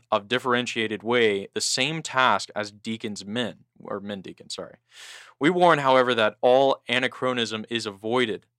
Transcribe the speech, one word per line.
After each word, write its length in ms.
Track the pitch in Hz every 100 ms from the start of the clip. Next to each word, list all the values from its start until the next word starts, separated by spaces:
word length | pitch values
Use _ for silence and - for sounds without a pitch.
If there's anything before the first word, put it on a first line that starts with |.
| -
of 160 | 107 101
differentiated 760 | 123 127 120 120 117 110 104
way 460 | 107 123 113 98 98 107
the 60 |
same 420 | - - 135 160
task 480 | - 131 127 98 - -
as 160 | 104
deacons 540 | 104 113 110 113 98 98
men," 380 | 117 110 98 _ _
or 160 | - 104
men 220 | 101 101
deacons, 320 | 87 - -
sorry. 220 | - 87 - _ - - - - -
"We 100 | 143
warn, 300 | 180 175 151
however, 340 | 139 131 127
that 240 | 117 107 -
all 420 | 127 127 135 - -
anachronism 760 | 120 127 - 127 123 110 110 107
is 200 | 117 107
avoided, 580 | 98 110 123 117 90 _